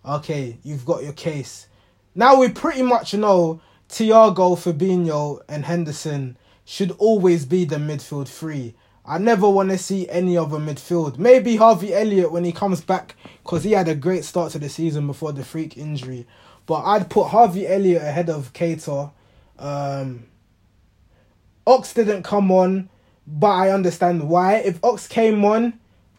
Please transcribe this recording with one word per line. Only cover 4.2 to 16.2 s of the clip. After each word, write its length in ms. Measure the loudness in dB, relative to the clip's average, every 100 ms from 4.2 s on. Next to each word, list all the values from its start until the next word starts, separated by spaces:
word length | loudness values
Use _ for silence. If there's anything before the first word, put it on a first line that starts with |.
| 8 6 2 2
Fabinho 840 | -4 -2 0 0 0 -2 -4 -8 -10
and 160 | -10
Henderson 760 | -4 -4 -4 -6 -6 -6 -8 -14 _ _ -18
should 260 | -6 -4 0
always 480 | 2 4 4 2 0
be 180 | -2
the 140 | 0 -4
midfield 500 | -6 -8 -8 -10 -10
three. 480 | -10 -10 -8 -10 -16 _ _ -8
I 120 | -2
never 320 | 2 4 4
wanna 280 | 4 2 -2
see 320 | -4 -6 -4
any 260 | -2 0 0
other 220 | -2 -6
midfield. 600 | -8 -10 -4 -2 -2 0
Maybe 380 | 6 6 4 4
Harvey 380 | 4 4 0
Elliott 360 | -2 2 0 0
when 140 | -2
he 80 | -4
comes 300 | -4 -4 -4
back, 340 | -4 -6 -6 -20 -20 -20 -8
'cause 180 | -6
he 80 | 0
had 160 | 0 0
a 80 | -2
great 300 | -2 -4 -4
start 260 | -6 -4
to 80 | -8
the 80 | -10
season 400 | -6 -4 -4 -6
before 240 | -6 -8
the 140 | -10 -10
freak 320 | -10 -10 -12
injury. 500 | -10 -10 -10 -14